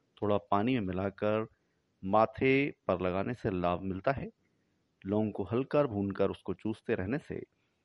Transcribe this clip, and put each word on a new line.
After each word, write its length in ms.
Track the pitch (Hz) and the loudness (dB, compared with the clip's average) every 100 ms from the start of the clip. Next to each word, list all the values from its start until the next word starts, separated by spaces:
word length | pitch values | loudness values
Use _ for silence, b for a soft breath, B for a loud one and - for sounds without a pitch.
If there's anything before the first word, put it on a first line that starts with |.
| _ _ | _ _
थोड़ा 160 | 104 101 | 0 0
पानी 360 | - 101 113 | 2 0 2
में 120 | 131 92 | 0 -2
मिलाकर 640 | 92 98 - 107 107 113 _ _ _ _ _ | -2 -4 -2 0 0 -4 _ _ _ _ _
माथे 680 | 95 104 113 - 131 135 147 | 2 4 4 4 2 4 0
पर 300 | - - 90 | -4 -2 0
लगाने 340 | 92 92 110 | 0 0 -2
से 160 | 123 113 | -4 -2
लाभ 300 | 92 87 87 | 0 0 0
मिलता 320 | 95 92 135 | -2 -2 -2
है। 180 | 127 208 - _ _ _ _ _ _ 95 | -2 -6 -14 _ _ _ _ _ _ -2
लौंग 260 | 104 107 | 0 0
को 120 | 98 | -2
हलकर 420 | 95 113 139 147 143 | -2 -2 0 0 2
भूनकर 440 | 101 98 95 98 | 0 -2 0 0
उसको 240 | 92 - | 0 -6
चूसते 400 | 92 107 110 - | -6 -6 -6 -4
रहने 240 | 104 92 143 | -2 -2 -4
से 280 | - - - _ _ _ | -6 -10 -10 _ _ _